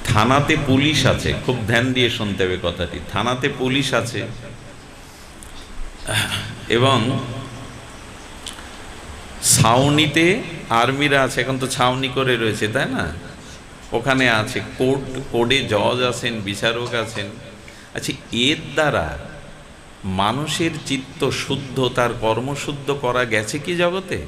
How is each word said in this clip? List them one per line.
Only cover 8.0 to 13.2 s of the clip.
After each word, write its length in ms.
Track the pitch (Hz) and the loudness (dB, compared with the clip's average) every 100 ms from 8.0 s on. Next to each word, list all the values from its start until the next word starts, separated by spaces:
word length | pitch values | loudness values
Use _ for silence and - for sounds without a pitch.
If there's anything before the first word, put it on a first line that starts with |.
| - - - - - - - - - - - - - - - | -16 -16 -16 -14 -12 -12 -14 -14 -14 -14 -14 -14 -14 -4 2
ছাউনিতে 760 | - 113 120 139 147 156 156 170 214 - - - | 6 6 6 6 6 4 6 4 4 -2 -10 2
আর্মিরা 480 | 117 123 135 147 139 | 4 4 4 4 4
আছে, 160 | 131 - | 4 0
এখন 180 | 123 131 | -2 -2
তো 80 | 127 | -2
ছাউনি 420 | 131 127 127 131 | 2 2 2 -2
করে 220 | 127 135 120 | 0 2 2
রয়েছে, 300 | 113 104 107 | 2 0 0
তাই 180 | 120 170 | 0 -2
না? 160 | 262 87 78 | -2 -4 -6